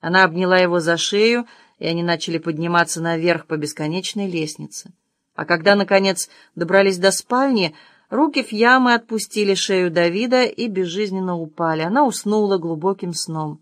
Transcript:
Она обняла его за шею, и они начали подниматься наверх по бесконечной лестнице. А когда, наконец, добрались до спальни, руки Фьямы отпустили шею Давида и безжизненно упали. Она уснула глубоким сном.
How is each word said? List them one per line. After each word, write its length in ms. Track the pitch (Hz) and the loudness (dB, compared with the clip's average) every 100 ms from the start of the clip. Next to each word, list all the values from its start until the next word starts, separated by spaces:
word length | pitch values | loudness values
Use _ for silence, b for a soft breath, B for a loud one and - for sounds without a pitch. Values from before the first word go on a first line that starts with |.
Она 240 | 165 185 | 0 4
обняла 340 | 185 165 185 185 | 4 2 2 4
его 220 | 180 175 | 4 2
за 160 | 160 170 | 0 -2
шею, 500 | - 202 220 240 233 b b b | 0 2 2 2 -4 b b b
и 80 | - | -4
они 160 | 165 | -2
начали 360 | 170 170 175 165 | -2 -2 -4 -6
подниматься 640 | 165 156 170 175 170 165 | -4 -4 0 2 2 0
наверх 460 | 165 165 165 165 - | -4 -2 0 -2 -2
по 100 | 156 | -6
бесконечной 720 | 147 - 151 170 190 214 196 | -6 -6 -6 -6 -6 -6 -6
лестнице. 640 | 175 156 - 147 - - - _ _ _ | -6 -8 -10 -14 -16 -20 -20 _ _ _
А 100 | - | -10
когда, 320 | 156 175 160 202 | -2 0 4 2
наконец, 520 | 196 196 196 185 - b b | 4 2 2 -2 -6 b b
добрались 440 | - 170 190 196 185 | -8 0 4 4 4
до 120 | 185 | 2
спальни, 640 | 190 - 247 277 240 175 b b b b | 0 -2 0 2 2 0 b b b b
руки 320 | 220 302 285 | 0 0 0
Фьямы 520 | 247 208 233 262 247 | -4 0 4 6 4
отпустили 600 | 240 233 220 - - 202 | 2 0 -8 -6 -2 0
шею 360 | 190 - 190 180 | 0 0 0 2
Давида 540 | 165 170 180 240 254 | 2 0 0 0 2
и 220 | 247 - 208 | 2 -2 -4
безжизненно 680 | 190 180 175 208 190 185 175 | -2 -4 -2 -4 -2 -4 -4
упали. 460 | 160 - 170 160 | -8 -4 -2 0
Она 220 | 160 233 | 0 2
уснула 540 | 285 - 208 214 208 196 | 0 0 -2 0 2 0
глубоким 560 | 165 160 175 202 180 | -2 -4 -4 -4 -6
сном. 460 | 165 - 160 156 151 | -8 -8 -6 -6 -10